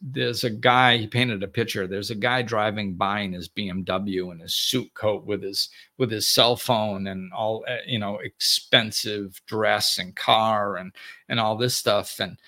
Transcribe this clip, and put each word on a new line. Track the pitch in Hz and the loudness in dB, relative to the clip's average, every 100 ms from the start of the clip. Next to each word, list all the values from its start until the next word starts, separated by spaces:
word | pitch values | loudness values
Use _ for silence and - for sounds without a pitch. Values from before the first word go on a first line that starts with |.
there's | 131 127 123 120 | -8 -2 -2 0
a | 120 | -2
guy, | 107 127 123 127 117 | 2 4 6 6 4
he | 104 | 2
painted | 120 123 98 | 0 0 0
a | 98 | -4
picture. | 117 113 107 92 | -2 -2 -2 -4
There's | 98 101 | -6 -6
a | |
guy | 107 123 127 | -2 0 0
driving | 110 110 107 104 98 | 0 0 0 -2 -4
by | 87 98 104 | -2 0 0
in | 98 | -4
his | 90 85 | -6 -8
B | - 101 | -6 -4
M | 92 | -4
W | 90 95 101 92 90 | -2 -2 0 -2 -4
and | 85 | -8
his | 85 | -4
suit | - - 127 104 | -2 0 -2 -4
coat | - 107 95 | -2 -2 0
with | 101 101 | -4 -4
his, | 98 98 - - - - | -4 -4 -6 -8 -12 -4
with | 123 | -2
his | 107 - | 0 2
cell | - 120 117 | 6 6 4
phone | - 110 107 98 98 | 2 2 0 -2 -4
and | 95 92 | -6 -8
all, | 92 110 110 - | -4 -2 -2 -4
uh, | 117 - | -6 -4
you | 113 | -2
know, | 101 104 | -2 -4
expensive | 131 - - - - 127 110 - 110 104 98 - - | -8 -4 0 0 4 4 4 -2 -4 -6 -8 -12 -6
dress | 110 104 104 - - | 0 2 4 2 -2
and | 92 | -4
car | - - 110 110 107 101 90 | -4 4 4 6 2 0 -4
and, | 90 - - - - | -8 -14 -20 -16 -4
and | 120 | 0
all | 110 110 | 0 0
this | 127 | 0
stuff | - 117 101 - - | 2 2 2 0 -6
and, | 98 - | -6 -8